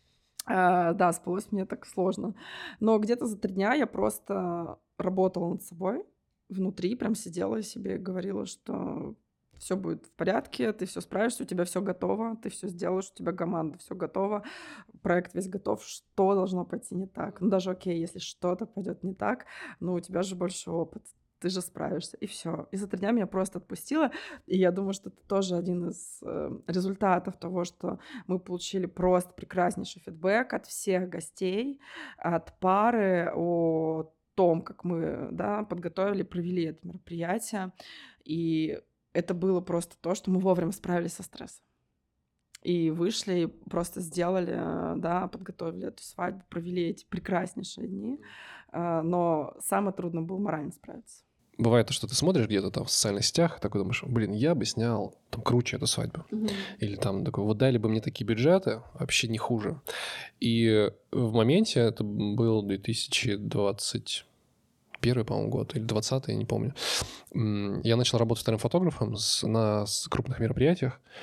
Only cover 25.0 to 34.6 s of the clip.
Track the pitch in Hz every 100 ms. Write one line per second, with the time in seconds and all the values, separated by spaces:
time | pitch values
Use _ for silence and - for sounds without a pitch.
25 | 196 - - 196 190 175 180 175 170 -
26 | - - - - 147 - - 180 190 196
27 | 196 170 - - 175 185 175 - 180 185
28 | - 269 180 185 180 175 - 196 180 -
29 | 180 180 180 - - 185 175 180 190 -
30 | - 165 180 214 254 - - - 196 185
31 | 180 170 - - 185 196 269 269 - -
32 | - - - 170 - - 185 196 220 233
33 | 196 180 165 - 170 170 165 160 160 160
34 | 156 _ _ - 180 165